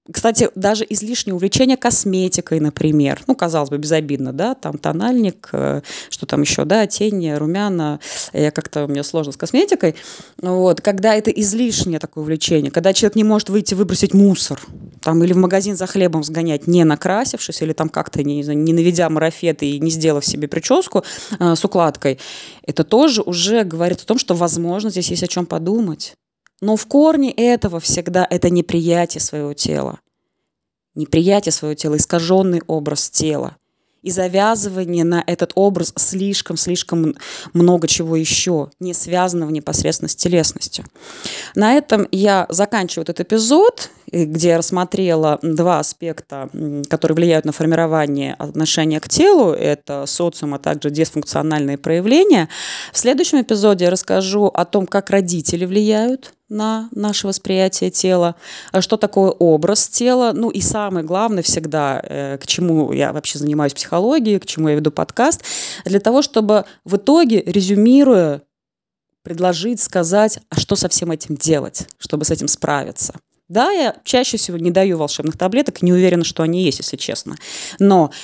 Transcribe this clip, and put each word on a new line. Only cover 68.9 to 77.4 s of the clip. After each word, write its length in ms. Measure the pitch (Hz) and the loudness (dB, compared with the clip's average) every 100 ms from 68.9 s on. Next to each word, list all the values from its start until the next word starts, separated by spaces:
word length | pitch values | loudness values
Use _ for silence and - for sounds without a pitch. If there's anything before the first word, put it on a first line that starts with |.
| _ _ _ | _ _ _
предложить, 560 | - 170 180 165 208 240 | -12 -2 0 0 -2 -4
сказать, 600 | - 185 165 196 220 - - | -2 -2 0 2 2 0 -8
а 100 | - | -4
что 160 | - 202 | -2 -2
со 120 | 180 | 0
всем 220 | - 170 | -2 -2
этим 240 | 156 - 147 | -6 -6 -4
делать, 520 | - 151 127 - - - | 0 0 -2 -10 -12 -14
чтобы 260 | - 156 | -8 -4
с 60 | 151 | -2
этим 180 | 160 - | -2 -2
справиться. 640 | - - 143 - - - - _ _ - | -2 -2 -2 -4 -6 -8 -10 _ _ -4
Да, 220 | 180 294 | 0 2
я 240 | 392 254 - | 2 0 -2
чаще 340 | - 247 254 220 | -2 0 0 -2
всего 180 | - 175 | -4 -2
не 120 | 170 | 0
даю 280 | 170 190 170 | 2 2 2
волшебных 380 | 147 - 151 - | -2 -4 -4 -2
таблеток, 440 | 185 233 294 - | 0 0 -2 0
не 100 | 175 | 2
уверена, 320 | 180 185 175 | 4 4 2
что 180 | 165 - | 0 -2
они 220 | 160 175 | 0 0
есть, 140 | 180 131 | 0 -2
если 180 | - 135 | -6 -8
честно. 400 | - - - - | -8 -8 -10 -12